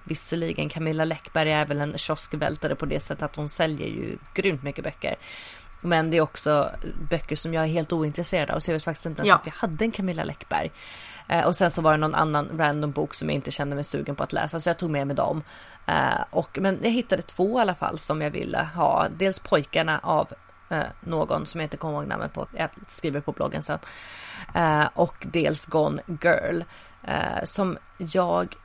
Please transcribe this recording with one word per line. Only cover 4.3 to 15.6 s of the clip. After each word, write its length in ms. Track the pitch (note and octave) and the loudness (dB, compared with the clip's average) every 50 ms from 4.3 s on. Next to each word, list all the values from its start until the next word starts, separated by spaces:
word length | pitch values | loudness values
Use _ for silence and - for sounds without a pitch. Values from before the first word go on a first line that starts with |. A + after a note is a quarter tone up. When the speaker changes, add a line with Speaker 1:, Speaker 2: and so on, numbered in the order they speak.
| - | -6
Speaker 1:
grymt 300 | - F#3+ G3 E3 C3 C3+ | 0 0 0 0 0 -4
mycket 200 | C#3+ C#3 - - | -6 -8 -6 -8
böcker. 320 | C#3 - - - - - - - - - - - - - - - - - - | -8 -8 -4 -4 -4 -4 -4 -8 -16 -16 -16 -16 -16 -18 -18 -18 -18 -18 -6
Men 300 | - F3 E3+ D#3+ D#3+ E3 | 0 2 4 4 4 4
det 60 | D#3+ | 4
är 40 | E3+ | 4
också 500 | D#3 - - - - - D3+ D3 C#3 - - - - - - - C#3 D3 | 4 4 0 -2 2 4 4 4 4 2 -2 -6 -6 -4 -4 -2 0 0
böcker 260 | E3+ D#3+ - - D3+ | 0 0 0 -4 -4
som 180 | - - E3 E3 | -4 -2 -2 0
jag 100 | D#3+ D#3+ | 0 2
är 40 | |
helt 260 | D#3 D#3+ E3+ D#3 - F3 | 2 2 0 0 0 0
ointresserad 560 | E3 D#3 D3+ D3 - F3 - - F3 D3 - | 0 0 0 -2 -2 -2 0 0 0 0 0
av. 100 | - - | 0 -2
Så 120 | - - | 0 0
jag 40 | E3 | -2
vet 80 | D#3 - | 0 -2
faktiskt 220 | F3 D#3 - - | -4 -6 -4 -6
inte 140 | F3 D#3 - | -6 -4 0
ens 100 | - G#3 | 6 6
Speaker 2:
Ja. 60 | F#3 | 6
Speaker 1:
att 120 | E3 - | 6 4
vi 40 | D#3 - | -4 -4
hade 300 | - - G3 D#3+ D3+ A3 | -2 -2 -2 0 0 0
en 60 | A3+ | 0
Camilla 320 | A3 - F#3+ F#3 E3+ D#3+ - | 0 -2 -2 -2 -2 -2 -4
Läckberg. 480 | - D3 - - - D#3+ D#3 - - - - - - - - - - - - - | -4 -6 -10 -6 -2 -2 -2 -2 -2 -8 -12 -18 -18 -16 -16 -16 -16 -16 -18 -4
Eh, 180 | - - C3+ C3+ | 0 2 4 4
och 100 | - F3 | 4 4
sen 140 | - G3 E3+ | 4 4 4
så 100 | - - | 4 4
var 100 | D#3+ D#3 | 6 6
det 60 | D#3 | 6
någon 180 | D3+ D#3 D#3 - | 6 4 2 4
annan 340 | D3+ D#3+ D#3 D3+ D3 D3 - - | 2 2 4 2 0 0 -2 -2
random 340 | D#3 D#3+ D3 D3 D3+ D3 D3 | 0 2 2 2 2 -2 -2
bok 220 | C#3 D3 D3+ D3 - | 0 -2 -2 -2 -4
som 140 | - D#3 D#3 | -4 -2 -2
jag 60 | D3+ | -2
inte 160 | C#3+ - - | -2 -2 -4
kände 240 | - - D3 C#3+ C#3+ | -4 -4 -4 -2 -2
mig 80 | C#3+ D3 | -2 -2
sugen 320 | - - - C#3 C#3+ C#3+ | -2 -2 -2 -2 -4 -2
på 80 | - C3+ | -4 -4
att 100 | - - | -2 0
läsa. 260 | - - D#3 - E3 | -2 -2 0 -2 -2
Så 100 | D3+ F3+ | 0 0
jag 80 | E3 | 0
tog 120 | - F#3 E3 | 0 0 -2
med 180 | D3+ C#3+ C#3 | 0 0 0
mig 80 | C#3 C#3+ | 0 0
dem. 280 | C3+ B2+ - - D#3 D3+ - - - | 0 2 2 0 -2 -4 -8 -16 -20